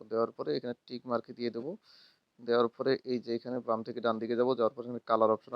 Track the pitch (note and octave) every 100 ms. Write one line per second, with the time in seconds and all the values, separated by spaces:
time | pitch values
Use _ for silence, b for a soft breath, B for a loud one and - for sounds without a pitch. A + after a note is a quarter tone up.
0 | G#2+ A2+ A#2 A#2 C#3+ C#3+ B2 A#2+ - B2
1 | B2+ A#2 - A#2 A#2+ A#2 C3+ G#3+ b b
2 | b b b _ A#2+ A#2 A#2 - C#3 C3
3 | B2+ B2 A#2+ A#2+ B2 B2 A#2 A2+ A2+ A#2
4 | A2+ A2 A2+ A#2 B2 B2 A2 - A#2+ A#2+
5 | - A2+ A2 G#2+ -